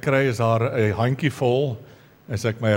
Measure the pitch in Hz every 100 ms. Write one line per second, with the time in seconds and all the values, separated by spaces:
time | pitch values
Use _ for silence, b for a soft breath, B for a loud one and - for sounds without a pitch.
0 | - 135 135 113 113 113 117 127 107 104
1 | 120 135 151 - 127 123 143 110 B B
2 | B B - 104 117 107 113